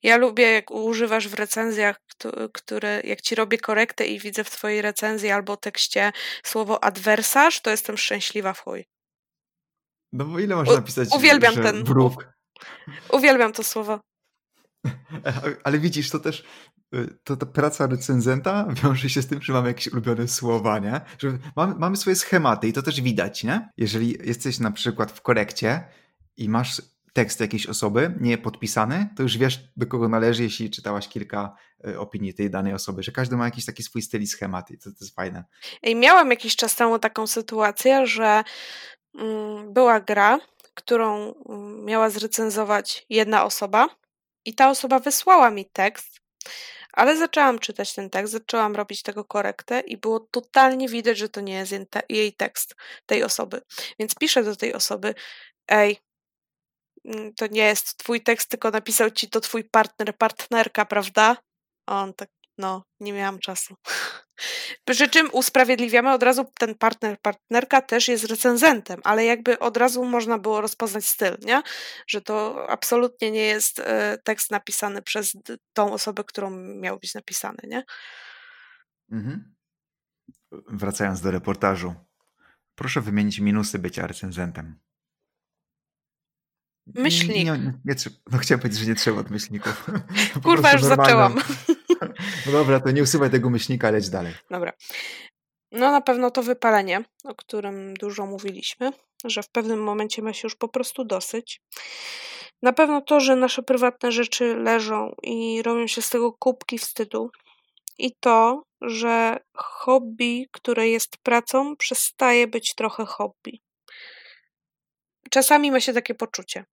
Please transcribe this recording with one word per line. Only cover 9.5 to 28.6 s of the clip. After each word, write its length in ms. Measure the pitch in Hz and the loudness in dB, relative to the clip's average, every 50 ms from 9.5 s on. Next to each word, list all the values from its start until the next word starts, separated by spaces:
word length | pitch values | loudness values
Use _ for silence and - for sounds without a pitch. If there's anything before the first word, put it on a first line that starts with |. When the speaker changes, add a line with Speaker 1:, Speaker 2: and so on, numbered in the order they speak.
| _ _ _ _ _ _ _ _ _ _ _ _ - | _ _ _ _ _ _ _ _ _ _ _ _ -8
Speaker 2:
No 120 | 127 139 | -8 -6
bo 140 | 151 170 185 | -6 -4 -4
ile 180 | 208 208 190 | -2 0 0
można 180 | 170 151 - - | 0 6 6 6
Speaker 1:
U-, 80 | - - | 6 6
Speaker 2:
pisać, 260 | - - - 127 113 254 | -2 -2 -2 0 2 2
Speaker 1:
uwielbiam 380 | 277 262 311 285 285 233 233 226 | 6 8 8 8 8 8 6 6
Speaker 2:
że 80 | 233 226 | 6 2
Speaker 1:
ten, 220 | 220 208 208 117 | 2 2 2 0
Speaker 2:
wróg? 420 | 120 131 131 131 127 127 - - - _ _ _ _ _ _ - - - - - - 139 - - - - | 2 4 6 6 4 2 -2 -16 -20 _ _ _ _ _ _ -20 -20 -20 -20 -20 -20 -20 -20 -6 0 2
Speaker 1:
u-, 40 | |
uwielbiam 360 | 277 262 294 269 247 233 220 220 | 4 6 6 6 6 4 2 0
to 120 | - 214 | -4 -6
słowo. 360 | - - 226 214 208 214 208 _ _ _ _ _ _ _ _ _ _ _ _ _ _ _ _ _ | -4 -4 -4 -4 -4 -6 -8 _ _ _ _ _ _ _ _ _ _ _ _ _ _ _ _ _
Speaker 2:
<laughs> 800 | 131 - - _ _ 156 151 - 143 127 135 - 147 143 - _ | -8 -8 -8 _ _ -16 -8 -6 -6 -6 -4 -4 -6 -6 -4 _
Ale 140 | 143 143 151 | 0 0 2
widzisz, 320 | 151 175 170 151 143 131 | 2 0 0 0 -4 -2
to 80 | - 151 | -4 -4
też, 260 | 151 160 156 - - - - - - _ _ _ _ _ - | -4 -4 -6 -6 -14 -20 -20 -20 -20 _ _ _ _ _ -6
y, 240 | 127 120 - - _ _ | -6 -6 -6 -8 _ _
to 120 | - 139 | -6 -6
ta 100 | 131 147 | -4 -4
praca 400 | 127 - - 139 151 151 - 139 | -4 0 0 0 0 2 0 0
recenzenta 800 | 131 131 123 - - 135 123 113 127 131 127 - 185 196 208 208 214 135 123 - | 0 0 -2 -2 0 0 2 4 2 2 2 0 -2 -2 0 -2 -2 -2 2 2
wiąże 260 | 143 135 131 127 131 | 2 2 2 -2 -2
się 120 | - 139 127 | -2 -2 -2
z 40 | |
tym, 160 | 131 143 139 - | -2 -6 -6 -4
że 100 | - 135 | 0 0
mamy 160 | 127 123 120 | 2 2 0
jakieś 180 | 120 - - - | -2 -4 -6 -6
ulubione 400 | - 123 110 123 117 110 120 120 | -4 -4 -2 -2 -2 -2 -2 -4
słowa, 500 | - - 127 120 117 113 104 117 104 107 | -4 -4 0 0 0 2 2 2 0 0
nie? 220 | 98 104 117 147 151 - - - | 0 -2 -4 -4 -6 -10 -14 -8
Że 200 | - 139 131 127 131 151 - | -6 -6 -6 -6 -8 -10 -4
mamy, 180 | 147 165 190 196 | -2 -2 -2 0
mamy 220 | 180 156 180 196 | -2 -2 -2 -2
swoje 200 | 196 - 190 185 | -2 0 0 0
schematy 520 | 190 - - - 180 156 127 110 104 - 110 | 0 0 2 2 2 4 4 2 2 0 -2
i 40 | 107 | -2
to 100 | 143 135 | -2 -4
też 180 | 156 139 139 | -2 -2 0
widać, 440 | 127 127 117 101 85 101 - - - | 0 0 0 0 -2 -2 -4 -6 -4
nie? 240 | 113 147 214 220 - _ | -2 -2 -2 -4 -8 _
Jeżeli 400 | - 117 104 104 113 117 117 - - - | -4 -4 -2 -2 -2 -2 -2 -4 -4 -6
jesteś 340 | - 120 117 - 135 123 - | -6 -6 -4 -4 -6 -4 -2
na 120 | 113 110 | -4 -4
przykład 420 | 104 - - 120 107 - 113 104 - | -4 -4 -4 -4 -2 -2 -4 -4 -4
w 80 | - _ | -10 _
korekcie 640 | - 123 113 104 104 - - - 110 127 165 175 - _ _ _ _ _ _ _ _ _ | 0 2 2 0 -2 -4 -4 -2 0 -2 -2 -4 -12 _ _ _ _ _ _ _ _ _
i 120 | - 117 104 | -8 -6 -2
masz 340 | 110 117 123 - - - - _ _ _ _ _ _ | -2 -2 -2 -2 -6 -10 -12 _ _ _ _ _ _
tekst 280 | - 117 104 - - | 0 0 0 0 -4
jakiejś 260 | 113 104 113 107 - | -4 -4 -2 -6 -6
osoby 480 | - 104 - - 104 104 117 143 175 180 - | -6 -6 -4 -2 0 2 2 0 0 -2 -2
niepodpisany, 880 | 123 120 117 113 - 117 107 - | 0 0 0 0 -4 -8 -8 -8